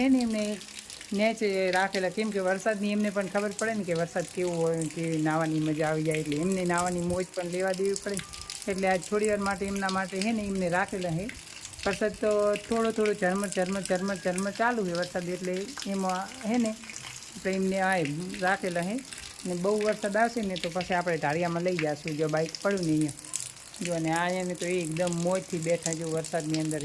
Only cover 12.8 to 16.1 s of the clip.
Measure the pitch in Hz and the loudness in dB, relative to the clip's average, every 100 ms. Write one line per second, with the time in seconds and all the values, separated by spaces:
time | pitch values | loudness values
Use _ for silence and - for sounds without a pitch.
12.8 | 226 220 214 202 185 190 202 185 180 196 | 2 2 2 4 2 2 0 0 0 0
13.8 | 175 185 196 190 190 180 196 196 233 240 | 0 0 0 -2 0 0 0 0 2 2
14.8 | 185 170 175 190 175 180 180 185 196 - | 0 -2 -2 -4 -4 -4 -2 -4 -6 -8
15.8 | 196 196 190 | -4 -2 0